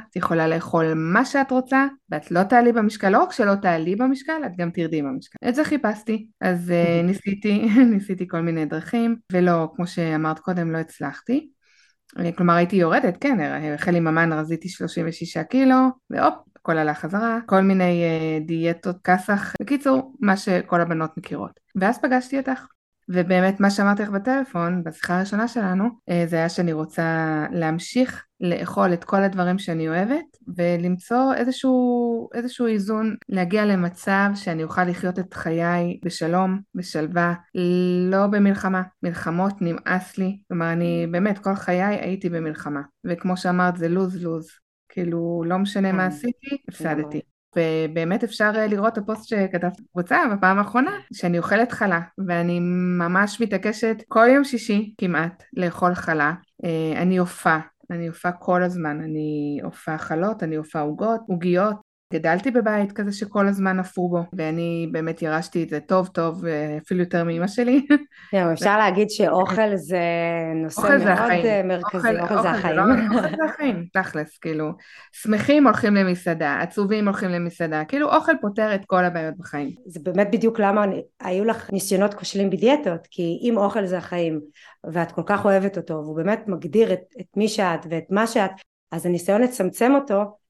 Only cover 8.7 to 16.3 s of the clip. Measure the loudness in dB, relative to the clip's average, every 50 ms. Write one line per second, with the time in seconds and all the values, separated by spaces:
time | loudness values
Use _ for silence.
8.7 | -4 -6 -6 -4 -2 0 0 0 -2 -4 -4 -2 0 2 4 4 4 2 0 -2
9.7 | -4 -6 -6 -6 -4 -4 -2 -2 0 0 0 -2 -2 -4 -4 -4 -2 -2 -2 -2
10.7 | -2 -4 -6 -8 -10 -10 -8 -8 -8 -8 -6 -2 -2 -2 -2 -4 _ _ _ _
11.7 | _ _ _ _ _ _ _ _ -8 -6 -4 -4 0 2 4 4 6 6 4 4
12.7 | 4 4 4 4 4 4 2 2 0 0 0 0 0 0 0 -2 -4 -4 -4 -4
13.7 | -4 -4 -2 0 2 2 2 2 2 2 2 2 2 -2 -2 -4 -4 -6 -6 -8
14.7 | -10 -8 -8 -6 -4 -4 -4 -4 -6 -8 -10 -8 -6 -6 -4 0 2 4 6 6
15.7 | 6 6 6 4 2 _ _ -8 -2 2 2 2